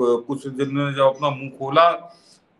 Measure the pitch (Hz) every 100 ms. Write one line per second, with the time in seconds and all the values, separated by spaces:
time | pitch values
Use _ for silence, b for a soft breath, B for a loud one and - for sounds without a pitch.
0 | 123 120 120 135 139 127 139 139 143 139
1 | 135 135 147 135 135 131 135 151 170 160
2 | - B B B _ -